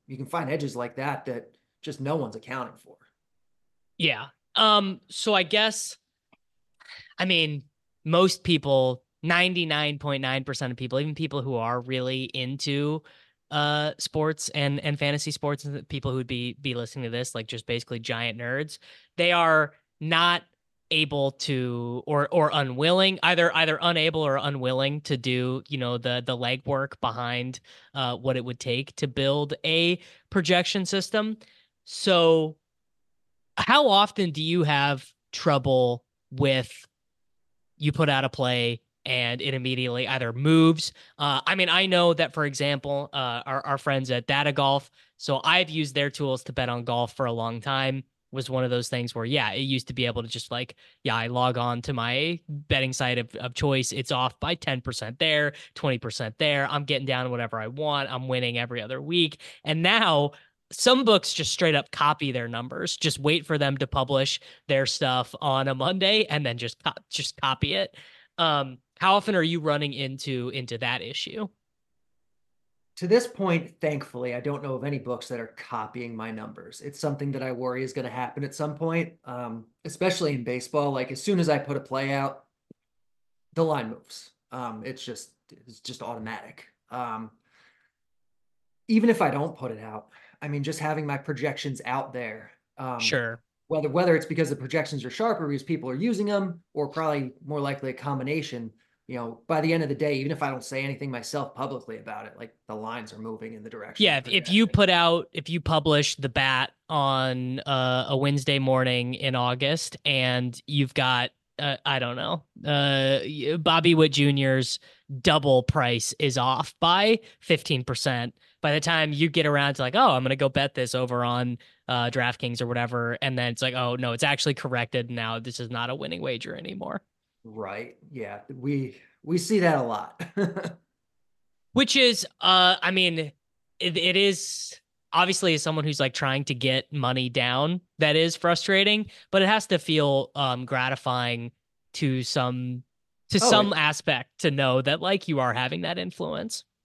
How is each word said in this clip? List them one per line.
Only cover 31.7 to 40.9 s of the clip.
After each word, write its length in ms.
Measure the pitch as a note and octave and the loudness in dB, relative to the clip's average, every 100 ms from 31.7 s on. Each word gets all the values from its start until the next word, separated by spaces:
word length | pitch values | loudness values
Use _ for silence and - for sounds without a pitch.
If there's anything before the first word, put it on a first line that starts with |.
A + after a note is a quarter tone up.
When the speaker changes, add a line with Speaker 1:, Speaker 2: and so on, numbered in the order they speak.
| _ - | _ -16
Speaker 2:
So 720 | - - F3 E3 E3 D#3 D#3 _ _ _ _ _ _ _ _ _ - | -4 4 6 6 6 2 -4 _ _ _ _ _ _ _ _ _ -4
how 300 | - C4+ C#4 | 4 6 8
often 420 | G3 G#3 - F3+ | 6 4 2 -2
do 100 | D3+ | 0
you 220 | D#3+ F3 | 0 2
have 420 | D3+ C#3+ C#3+ C3+ - _ _ | 4 4 2 0 -6 _ _
trouble 720 | - - C#3 C3+ B2+ B2 A#2+ - _ _ | -2 2 4 4 4 4 2 -6 _ _
with, 420 | B2+ C3+ C3 B2 - - _ _ _ _ _ _ _ _ - | 0 2 2 -2 -10 -20 _ _ _ _ _ _ _ _ -4
you 140 | D3+ | -2
put 180 | D3 D3+ | 2 2
out 160 | C3+ C3 | 2 0
a 40 | |
play 520 | - B2+ B2 A#2+ A#2 _ _ C3 | 0 0 2 0 -4 _ _ -4
and 360 | B2+ A#2+ B2 | -2 -2 -4
it 120 | C#3+ | -4
immediately 540 | C3 B2+ B2+ B2+ B2 B2 | -4 -2 -2 -2 -4 -4
either 260 | C3 A#2+ | -2 -4
moves? 580 | A#2+ D3 D#3+ D#3+ D#3+ - | 0 4 6 6 4 -2